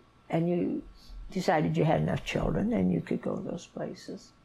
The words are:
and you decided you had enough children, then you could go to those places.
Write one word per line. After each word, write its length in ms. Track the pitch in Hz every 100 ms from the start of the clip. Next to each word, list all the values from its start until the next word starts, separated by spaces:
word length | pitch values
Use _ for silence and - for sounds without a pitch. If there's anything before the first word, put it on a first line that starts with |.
| - _ -
and 200 | 165 170
you 340 | 175 - - - - - - -
decided 460 | 190 180 160 165 160
you 80 |
had 160 | 160 156
enough 240 | 156 143
children, 460 | - - - - 208
then 200 | 220 92
you 100 | 87
could 200 | - -
go 140 | - 50
to 60 |
those 240 | - 175 -
places. 680 | - 160 - - 180 - _